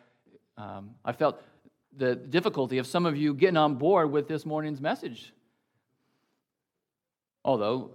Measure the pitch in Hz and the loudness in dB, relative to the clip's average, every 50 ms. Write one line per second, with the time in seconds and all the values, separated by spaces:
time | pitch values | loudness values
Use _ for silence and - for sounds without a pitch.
0 | _ _ _ _ _ _ _ _ _ _ _ - 107 98 98 98 101 101 120 - | _ _ _ _ _ _ _ _ _ _ _ -16 -14 -12 -12 -14 -14 -16 -20 -10
1 | _ 113 123 - 156 139 - - - - _ _ _ - _ _ _ _ - 135 | _ -8 -2 0 0 0 0 -2 -14 -20 _ _ _ -20 _ _ _ _ -6 -2
2 | 135 127 123 123 - 139 127 175 180 196 - 147 131 113 127 127 127 - - 139 | 0 0 0 -2 -4 0 0 0 2 2 0 0 -2 0 0 -2 -2 0 0 0
3 | 175 165 147 143 151 151 143 131 175 190 175 156 151 147 143 123 139 170 202 180 | 0 2 0 0 0 0 2 4 4 4 6 4 4 4 2 0 2 4 4 4
4 | 160 151 139 151 147 147 160 147 - 156 151 156 156 151 151 131 139 160 233 - | 4 4 2 0 0 -2 -6 -6 -6 -6 -6 -4 -4 -6 -8 -4 -4 -4 -4 -4
5 | - - 117 - - - _ _ _ _ _ _ _ _ _ _ _ _ _ _ | -6 -12 -12 -14 -18 -20 _ _ _ _ _ _ _ _ _ _ _ _ _ _
6 | _ _ _ _ _ _ _ _ _ _ _ _ _ _ _ _ _ _ _ _ | _ _ _ _ _ _ _ _ _ _ _ _ _ _ _ _ _ _ _ _
7 | _ _ _ _ _ _ _ _ _ - 135 110 101 107 123 135 160 - | _ _ _ _ _ _ _ _ _ 0 2 2 2 0 0 -2 -4 -10